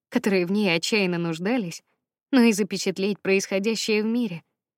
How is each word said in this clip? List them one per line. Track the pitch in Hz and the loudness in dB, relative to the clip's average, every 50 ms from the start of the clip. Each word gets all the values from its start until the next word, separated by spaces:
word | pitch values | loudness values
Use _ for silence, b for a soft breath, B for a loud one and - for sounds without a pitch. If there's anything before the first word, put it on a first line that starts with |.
| _ _ | _ _
которые | - 240 - 220 196 185 175 | -6 -2 0 2 2 2 2
в | 170 | 2
ней | 196 208 214 190 165 | 0 0 2 2 0
отчаянно | 165 - - 226 214 196 180 175 170 | 0 0 0 0 0 2 0 0 0
нуждались, | 170 170 165 160 175 196 247 269 202 170 160 - - _ _ _ _ _ _ _ _ _ | -2 -2 -4 -4 -2 -2 -2 -2 -2 -4 -8 -12 -16 _ _ _ _ _ _ _ _ _
но | - 262 | 4 6
и | 233 233 | 6 6
запечатлеть | 214 185 214 - - 185 - 196 180 - 190 208 202 - | 4 2 0 -2 -4 -4 -4 -4 -2 -2 -2 -2 -4 -2
происходящее | - 185 190 196 196 - 202 196 196 226 220 208 - - 214 214 214 | 0 0 0 0 0 0 -2 -2 -2 -2 -2 -2 -2 0 0 0 0
в | |
мире, | 220 226 247 240 214 175 160 - _ _ _ _ _ _ | 0 0 -2 -2 -4 -6 -10 -12 _ _ _ _ _ _